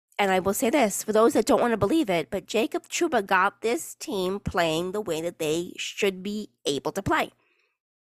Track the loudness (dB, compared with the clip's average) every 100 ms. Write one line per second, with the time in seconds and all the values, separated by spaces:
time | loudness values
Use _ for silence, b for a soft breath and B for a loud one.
0 | _ -2 0 2 0 0 2 2 2 0
1 | 0 4 4 4 4 4 4 2 2 2
2 | 2 0 0 -6 -4 -2 0 -4 -6 -2
3 | 0 0 2 2 2 0 -2 -2 -6 -14
4 | -8 -4 -4 -4 -4 0 0 0 -2 -4
5 | -4 -4 -4 -4 -2 -2 -4 -8 -10 -2
6 | -2 -2 -6 -8 -10 _ -4 -2 -2 -4
7 | -2 0 -2 -8 _ _ _ _ _ _
8 | _